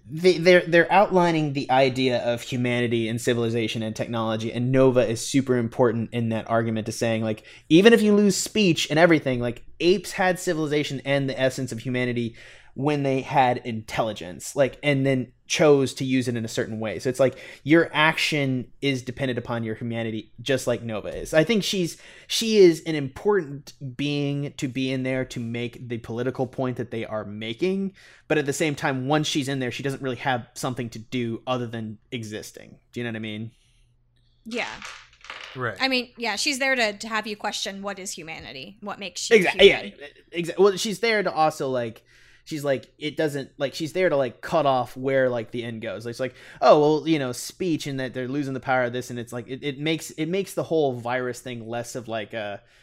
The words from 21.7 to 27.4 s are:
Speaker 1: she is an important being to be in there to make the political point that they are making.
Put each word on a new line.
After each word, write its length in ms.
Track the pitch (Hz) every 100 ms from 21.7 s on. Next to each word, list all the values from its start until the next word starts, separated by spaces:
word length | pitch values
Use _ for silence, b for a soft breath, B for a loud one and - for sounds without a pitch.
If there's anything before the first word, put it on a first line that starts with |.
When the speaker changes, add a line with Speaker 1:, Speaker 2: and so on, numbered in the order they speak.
| 196 170 - B B B
Speaker 1:
she 300 | - 226 214
is 240 | 180 160 165
an 80 |
important 800 | 156 135 - 208 202 143 143 - - 139 123
being 560 | 143 143 143 143 143 -
to 100 | 139
be 240 | 123 131
in 100 | 131
there 220 | 131 131
to 160 | 127 131
make 480 | 117 120 120 - 120
the 100 | 120
political 480 | - 117 123 127 123
point 300 | - 127 120
that 160 | 113
they 120 | 113
are 200 | 110 107
making. 680 | 101 107